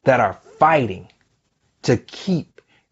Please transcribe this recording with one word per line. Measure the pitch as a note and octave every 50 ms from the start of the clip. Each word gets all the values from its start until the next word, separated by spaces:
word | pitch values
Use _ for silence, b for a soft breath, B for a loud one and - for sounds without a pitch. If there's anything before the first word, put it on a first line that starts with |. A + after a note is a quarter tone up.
| -
that | C3+ B2+ A#2+
are | A2 F#2+ F#2 - _ - - -
fighting | D#3 D#3 E3 D3 B2 G2+ F#2 F#2 F#2+ - _ _ _ _ _ _ _ _ _ _ _ _ _ _ -
to | - B2
keep | - - - - - - F#3+ F3+ D3+ - _ _ _ _ _ _ _ _ _